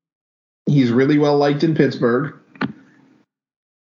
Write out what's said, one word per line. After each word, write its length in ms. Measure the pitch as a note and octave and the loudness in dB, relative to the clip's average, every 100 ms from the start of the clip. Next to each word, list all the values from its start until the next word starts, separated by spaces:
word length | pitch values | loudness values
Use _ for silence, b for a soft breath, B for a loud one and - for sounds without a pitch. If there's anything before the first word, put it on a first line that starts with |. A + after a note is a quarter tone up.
| _ _ _ _ _ _ - | _ _ _ _ _ _ -2
He's 240 | D3 B2 | 0 2
really 300 | A#2 C3+ D3 | 2 2 2
well 180 | D3 C#3+ | 2 2
liked 260 | C#3+ D3 | 0 0
in 120 | E3 D#3 | -2 0
Pittsburgh. 600 | C#3 - A#2 B2 D3+ - _ - D#3 b b b _ _ _ _ _ _ _ _ _ | 0 0 -2 -2 -4 -10 _ -10 -10 b b b _ _ _ _ _ _ _ _ _